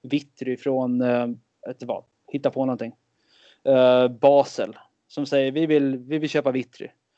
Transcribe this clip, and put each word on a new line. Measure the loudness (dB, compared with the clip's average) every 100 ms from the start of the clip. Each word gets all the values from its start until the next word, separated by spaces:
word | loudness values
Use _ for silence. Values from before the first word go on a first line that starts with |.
Vittry | -6 -6 -6 -12 -8 -6
från, | -2 -2 0 0
eh, | 0 0 -2 -8 _ _ -16
vet | -12
du | -8
vad, | -10 -10 _ _
hitta | -4 -4
på | -2
någonting. | -4 -4 -8 -14 _ _ _ _ _ _
Eh, | 2 4 6 6 2
Basel, | 4 4 6 2 -2 -8 -10 -20 _ _
som | -10 -2
säger: | 0 0
"Vi | 0 2
vill, | 2 2 -2
vi | -4 -4
vill | -2
köpa | -2 -2
Vittry." | -2 -6 -12 -18 _ _